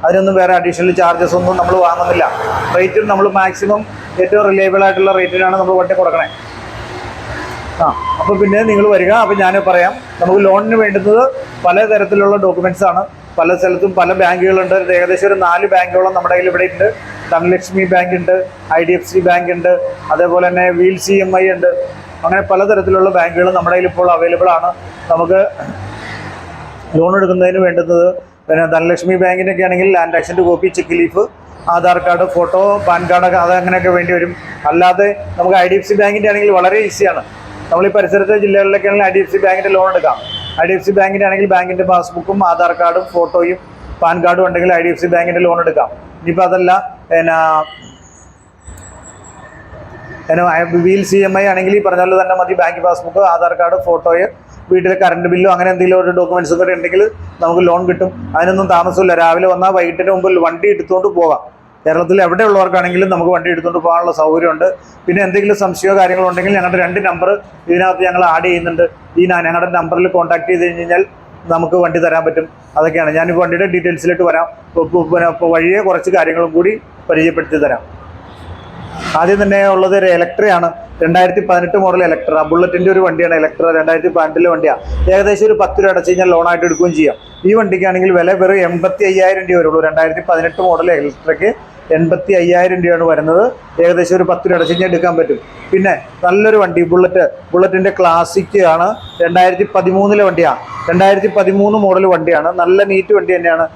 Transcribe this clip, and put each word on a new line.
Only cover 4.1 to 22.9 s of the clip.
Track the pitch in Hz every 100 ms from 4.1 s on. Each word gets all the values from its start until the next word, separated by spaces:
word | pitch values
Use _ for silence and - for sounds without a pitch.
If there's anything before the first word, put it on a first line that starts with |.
| 180
ഏറ്റവും | 185 208 202
റിലയബിൾ | 190 190 196 196
ആയിട്ടുള്ള | 190 196 190
റേറ്റിനാണ് | 180 180 190 190
നമ്മൾ | 180 190
വണ്ടി | 180 185
കൊടുക്കണേ. | 175 165 147 - - - - - - - - - - - - - - -
ആ, | 160 - - -
അപ്പോൾ | 160 196
പിന്നെ | 196 202 226
നിങ്ങൾ | 208 208
വരിക. | 196 180 220
അപ്പോൾ | 220 247
ഞാൻ | 185 190 190
പറയാം, | 180 175 - - -
നമുക്ക് | 175 190 196
ലോണിന് | 190 214 226
വേണ്ടുന്നത് | 214 196 190 220 269 262 - - 180
പലതരത്തിലുള്ള | 180 220 214 202 202 202 202 196
ഡോക്യുമെന്റ്സ് | 175 185 180 196
ആണ്. | 175 196 - - -
പല | 170 180
സ്ഥലത്തും | 180 180 190 185
പല | 175 185
ബാങ്കുകളുണ്ട്. | 180 180 185 190 180 190 180 180
ഏകദേശം | 175 180 196
ഒരു | 196 180
നാല് | 175 202
ബാങ്കോളം | 190 180 180 185 190
നമ്മുടെ | 175 180
കയ്യിൽ | 185
ഇവിടെ | 175 185
ഉണ്ട്. | 180 202 220 - - -
ധനലക്ഷ്മി | 165 175 180 180 190 190
ബാങ്ക് | 180 180 180
ഉണ്ട്, | 175 185 185 - - 160
ഐ | 170
ഡി | 180
എഫ് | -
സി | 185 175
ബാങ്ക് | 175 175 175
ഉണ്ട്, | 170 180 - - -
അതേപോലെ | 156 175 175 180
തന്നെ | 180 180 175
വീൽ | 180 185 -
സി | 196 190
എം | 185
ഐ | 190 185
ഉണ്ട്. | 175 180 180 - - - 165
അങ്ങനെ | 185 196
പലതരത്തിലുള്ള | 185 202 208 185